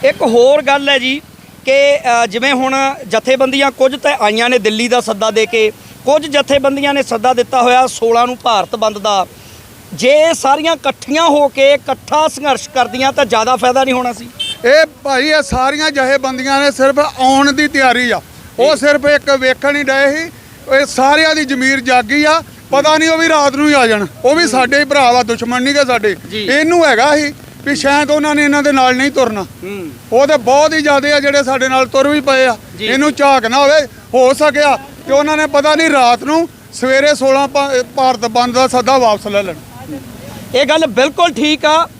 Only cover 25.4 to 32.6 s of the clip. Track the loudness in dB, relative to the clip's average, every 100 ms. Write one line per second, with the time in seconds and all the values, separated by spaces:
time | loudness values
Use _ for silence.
25.4 | -4 -2 0 0 0 0 -2 -4 -8 -8
26.4 | -2 0 2 2 2 2 2 2 -2 -8
27.4 | -20 -12 -6 -4 0 0 0 0 0 0
28.4 | 0 2 0 2 2 2 -2 0 -2 -4
29.4 | -10 -12 -14 -12 -12 -16 -2 0 2 0
30.4 | 2 2 2 0 2 2 2 0 0 0
31.4 | -2 -2 0 0 0 0 0 0 0 2
32.4 | 0 -2